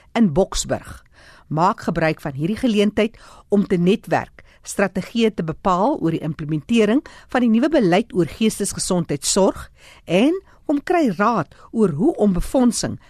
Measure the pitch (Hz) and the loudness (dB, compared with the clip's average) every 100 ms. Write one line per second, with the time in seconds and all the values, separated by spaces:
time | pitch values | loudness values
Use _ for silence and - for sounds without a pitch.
0 | _ 233 208 143 190 - - 120 - - | _ 0 2 2 0 -2 -6 -6 -8 -20
1 | _ _ - - - 156 185 226 - 165 | _ _ -20 -20 -6 0 0 0 -4 -2
2 | 160 156 156 135 165 214 254 208 202 - | -2 -2 -6 -6 -4 -2 0 2 0 0
3 | 208 - - - - 202 185 180 175 185 | -2 -4 -20 -20 -2 0 2 2 2 0
4 | - 139 - - - _ - - 196 190 | 0 -4 -4 -14 -20 _ -8 -2 -2 -4
5 | - 233 220 214 160 - 202 180 233 311 | -6 0 0 0 -6 -4 0 0 0 0
6 | 160 160 151 156 151 156 - 233 208 262 | -2 -4 -6 -8 -6 -6 0 2 2 0
7 | - - - 254 240 220 302 302 185 180 | -2 -14 -4 0 2 2 2 2 2 2
8 | 240 185 165 - 220 - 202 - - 180 | 0 -2 -2 0 -2 0 -6 -6 -2 -2
9 | - 165 - 202 202 - - - - - | -2 -4 -2 2 2 0 -8 -20 -20 -16
10 | - 180 277 381 - _ - 285 - 349 | -2 2 2 0 -6 _ -4 -2 0 0
11 | 262 165 214 220 - - - 226 196 143 | 2 0 0 0 -4 -10 -8 0 0 2
12 | 285 - 208 175 - 269 247 - - - | 0 2 0 0 0 2 2 2 -4 -8